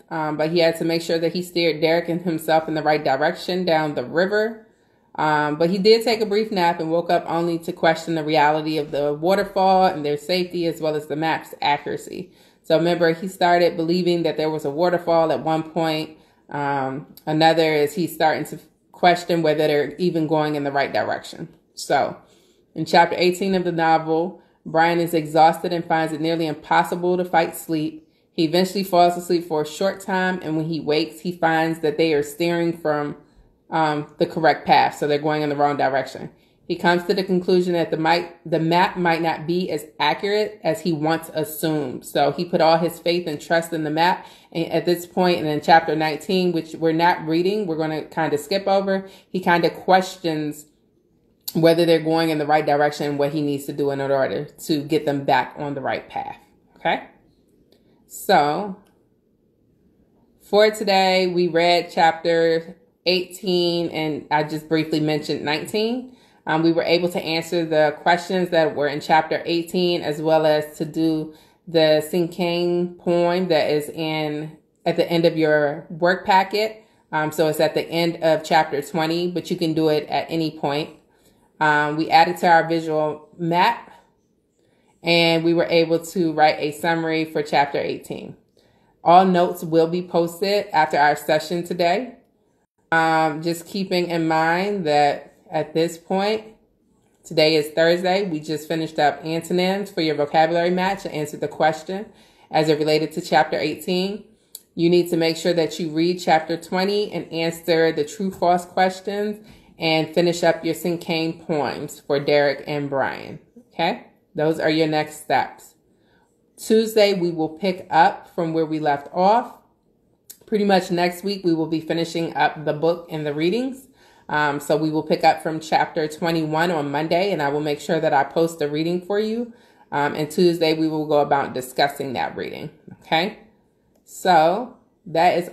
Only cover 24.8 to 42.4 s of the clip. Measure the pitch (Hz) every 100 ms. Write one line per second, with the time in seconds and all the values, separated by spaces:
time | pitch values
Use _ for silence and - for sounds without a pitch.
24.8 | 165 170 165 170 151 160 160 170 185 175
25.8 | 160 160 160 151 160 165 160 - - 165
26.8 | 170 175 180 180 180 165 170 - - 160
27.8 | 156 156 - _ _ - 160 175 185 208
28.8 | 190 175 175 175 175 175 170 156 151 -
29.8 | 196 190 - 190 185 180 147 156 160 160
30.8 | 147 151 160 - 180 175 165 160 165 165
31.8 | 156 151 165 147 147 - 170 170 170 165
32.8 | 156 147 147 - _ _ _ _ _ 165
33.8 | 156 147 151 - 165 170 160 180 - 143
34.8 | 123 - 147 147 151 151 151 143 147 139
35.8 | 135 131 131 - - - _ _ - 170
36.8 | 175 175 175 202 190 185 180 185 180 175
37.8 | 160 156 160 175 180 - - 160 165 170
38.8 | 196 190 175 165 165 151 156 175 185 156
39.8 | - - 147 160 202 208 208 - 165 156
40.8 | 190 156 156 160 - - 151 - 165 156
41.8 | 135 117 - - 143 143